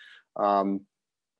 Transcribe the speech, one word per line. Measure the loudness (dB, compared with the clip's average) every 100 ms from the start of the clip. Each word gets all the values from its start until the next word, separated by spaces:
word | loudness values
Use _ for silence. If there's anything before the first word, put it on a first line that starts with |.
| -20 -20 _ -4
um, | 0 2 0 -4 -8 _ _ _ _